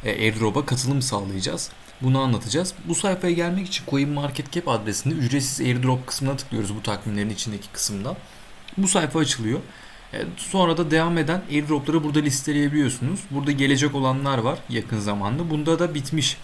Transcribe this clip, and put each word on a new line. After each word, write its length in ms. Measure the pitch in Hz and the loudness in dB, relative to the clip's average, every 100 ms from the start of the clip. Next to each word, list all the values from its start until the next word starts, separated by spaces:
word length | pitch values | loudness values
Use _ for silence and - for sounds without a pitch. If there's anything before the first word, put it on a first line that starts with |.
e, 60 | 110 | -2
airdrop'a 560 | 104 110 107 113 120 147 | 2 2 4 2 2 0
katılım 360 | 127 127 139 | 0 2 2
sağlayacağız. 680 | 123 101 98 95 92 87 - - - - | 2 -2 -2 -4 -4 -4 -8 -12 -20 -2
Bunu 180 | 127 131 | 2 4
anlatacağız. 540 | 131 113 110 131 180 - | 4 2 0 -2 -2 -6
Bu 100 | 165 | -4
sayfaya 380 | 165 202 185 180 | 0 0 2 2
gelmek 340 | 170 175 185 185 | 2 2 0 -2
için 180 | - - | -6 0
CoinMarketCap 760 | 139 143 143 143 123 - 175 160 | 0 2 0 -2 -4 -4 -4 0
adresinde 460 | 113 104 98 131 | 0 0 -2 0
ücretsiz 520 | 165 120 139 127 - 127 | 0 2 2 0 0 0
airdrop 400 | 123 127 127 - | 2 2 0 -2
kısmına 300 | - 135 135 | -4 -2 -2
tıklıyoruz, 400 | - 113 101 107 | -4 -4 -2 -4
bu 60 | |
takvimlerin 480 | 107 101 - 101 104 | -4 -4 -2 -2 -2
içindeki 380 | 104 - 104 - | -4 -6 -6 -10
kısımdan. 440 | - - 98 113 196 - - - - - - | -6 -4 -4 -6 -8 -12 -18 -18 -18 -10 0
Bu 100 | 190 | 2
sayfa 300 | 196 156 165 | 4 2 2
açılıyor. 420 | 151 - 110 110 - - - - - | 2 0 0 -2 -4 -18 -20 -20 -12
E, 100 | 104 - 175 | -8 -8 -8
sonra 400 | - 190 175 160 | -4 2 4 4
da 140 | 165 | 4
devam 280 | 160 165 170 | 4 4 2
eden 240 | 147 180 - | 2 0 0
airdrop'ları 540 | 147 147 151 - 165 | -2 2 0 2 2
burada 140 | 151 147 | 2 2
listeleyebiliyorsunuz. 1000 | 147 131 - 147 147 147 135 - 123 196 - | 2 0 0 2 4 4 2 2 -2 -2 -4
Burada 220 | 139 143 | -2 0
gelecek 420 | 139 139 135 147 | 2 4 4 4
olanlar 440 | 143 131 131 139 131 | 2 2 2 2 2
var 200 | 113 - - | 2 -2 -4
yakın 300 | 117 104 110 | -4 -2 -2
zamanda. 520 | 101 104 98 135 170 | 0 0 0 0 0
Bunda 280 | 151 151 165 | 0 2 2
da 160 | 175 | 2
bitmiş 420 | 147 131 156 - - | -2 -2 0 0 -2